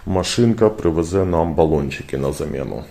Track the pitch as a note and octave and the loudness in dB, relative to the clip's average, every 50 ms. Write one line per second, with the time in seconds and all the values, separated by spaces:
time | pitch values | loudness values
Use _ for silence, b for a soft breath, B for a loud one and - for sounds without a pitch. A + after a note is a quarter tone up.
0 | - - F#2+ F#2 F2+ - - - A#2 A#2 A2+ - A2 G#2+ G#2+ - - F2 D#2+ E2 | -6 -2 -2 -2 -2 0 0 2 2 2 4 4 2 2 2 2 0 0 2 0
1 | E2 D#2+ F2+ G2 F#2+ F#2 F2 E2 E2 E2+ D#2 D#2+ E2 D#2 D#2 D2 C#2 C#2 C2+ - | 0 0 0 0 2 2 2 2 0 2 2 2 2 4 2 2 0 -2 -6 -8
2 | - - - C2 C2+ C#2 C#2+ - D#2+ D2+ C2+ C2+ C2+ G#1+ G1+ G#1 - - | -10 -8 -6 -4 -2 -2 -4 -4 -6 -6 -6 -6 -6 -6 -8 -10 -12 -14